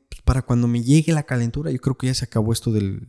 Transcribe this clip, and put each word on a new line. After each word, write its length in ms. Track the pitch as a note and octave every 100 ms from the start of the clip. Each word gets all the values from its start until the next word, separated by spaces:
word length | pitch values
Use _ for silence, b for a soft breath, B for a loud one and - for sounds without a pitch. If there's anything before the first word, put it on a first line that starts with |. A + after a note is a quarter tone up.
| -
pues, 140 | -
para 200 | - C3
cuando 260 | - A#2+ A#2+
me 140 | A#2+
llegue 300 | A#2 D3+ D#3
la 120 | D#3+
calentura, 460 | C#3+ B2+ A#2 B2+ D#3
yo 80 | C3
creo 160 | C3 C3
que 100 | C3
ya 60 |
se 100 | B2+
acabó 280 | - A2+ A2
esto 200 | A2+ -
de 280 | G#2+ G2 G2